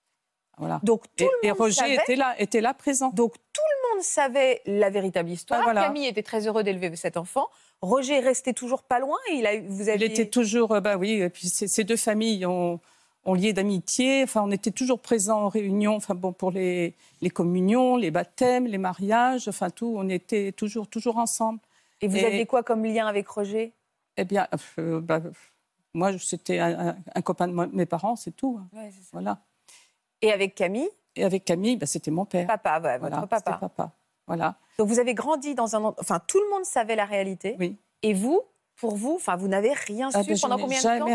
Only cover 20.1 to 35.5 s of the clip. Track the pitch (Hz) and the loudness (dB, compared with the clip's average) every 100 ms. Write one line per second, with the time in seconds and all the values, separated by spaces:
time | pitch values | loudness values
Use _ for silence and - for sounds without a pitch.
20.1 | 180 - 214 196 - 208 220 208 226 247 | -2 -2 -2 -2 -4 -6 -4 -6 -6 -2
21.1 | 226 226 - 220 220 - _ _ _ 208 | -2 -2 0 -2 -4 -12 _ _ _ 0
22.1 | 190 226 202 226 247 233 220 220 220 214 | 2 2 2 2 0 2 0 0 0 0
23.1 | 202 202 - 202 214 226 - _ _ _ | -2 -4 -4 -4 -4 -6 -10 _ _ _
24.1 | - 185 196 175 165 - - 165 160 165 | -6 -2 0 0 -4 -8 -6 -4 -2 0
25.1 | 160 165 170 - _ _ _ _ 165 196 | -2 -2 -14 -20 _ _ _ _ -2 -2
26.1 | 185 - 175 - 180 170 170 175 170 - | -2 -6 -6 -2 0 0 0 -2 -4 -6
27.1 | - - 175 180 175 175 190 170 165 202 | -4 -2 -2 -2 -2 -2 -2 -2 -2 -2
28.1 | 233 - - 269 233 180 214 214 190 185 | -4 -8 -6 -6 -6 -10 -16 -18 -18 -16
29.1 | 175 196 202 _ _ _ - _ _ _ | -8 -6 -6 _ _ _ -20 _ _ _
30.1 | _ 214 202 196 - 185 214 359 - _ | _ 2 2 0 0 -2 0 -4 -6 _
31.1 | - 190 185 - 175 214 247 147 165 - | -2 0 0 0 0 0 0 -2 -4 -2
32.1 | 160 202 180 175 214 185 156 160 127 151 | -4 -2 0 0 0 0 0 0 -2 -4
33.1 | 151 202 214 175 170 - - 165 - _ | -6 -2 -2 -2 -4 -6 -6 -8 -10 _
34.1 | _ - 170 160 190 _ - 208 233 240 | _ -8 -4 -4 -4 _ -2 2 2 2
35.1 | 226 247 311 285 | 0 -2 -2 -2